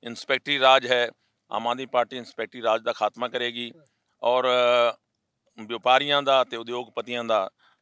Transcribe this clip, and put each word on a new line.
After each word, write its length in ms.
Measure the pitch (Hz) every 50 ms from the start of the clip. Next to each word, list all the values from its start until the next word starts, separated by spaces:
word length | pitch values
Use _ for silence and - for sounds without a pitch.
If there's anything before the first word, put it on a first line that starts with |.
| -
ਇੰਸਪੈਕਟਰੀ 560 | 120 117 - - - 135 127 _ 147 147 139
ਰਾਜ 280 | 131 131 131 135 127 120
ਹੈ, 220 | 127 123 120 117 - _ _ _ _ _ _ _
ਆਮ 160 | - 107 117 117
ਆਦਮੀ 180 | 120 127 131
ਪਾਰਟੀ 320 | 117 - 123 120 104 135 127
ਇੰਸਪੈਕਟਰੀ 440 | 117 - - - 113 107 - 123
ਰਾਜ 200 | 113 113 110 117
ਦਾ 120 | 113 120 113
ਖਾਤਮਾ 340 | - 110 107 _ 117 123 123
ਕਰੇਗੀ 440 | 120 123 120 120 117 120 120 117 - 165 _ _ _ _ _ _ _ _ -
ਔਰ, 220 | 117 123 127 127
ਅ, 500 | 127 123 123 123 120 123 120 120 120 110 _ _ _ _ _ _ _ _ _ _ _ _ - 110 104 117
ਵਪਾਰੀਆਂ 500 | 113 _ 123 127 131 143 143 147 143 143
ਦਾ 200 | 135 135 135 127
ਤੇ 140 | _ 123 117
ਉਦਯੋਗਪਤੀਆਂ 680 | 117 117 120 123 120 113 _ 123 - 120 123 120 117
ਦਾ, 260 | 113 113 107 95 - _ _ _ _ _ _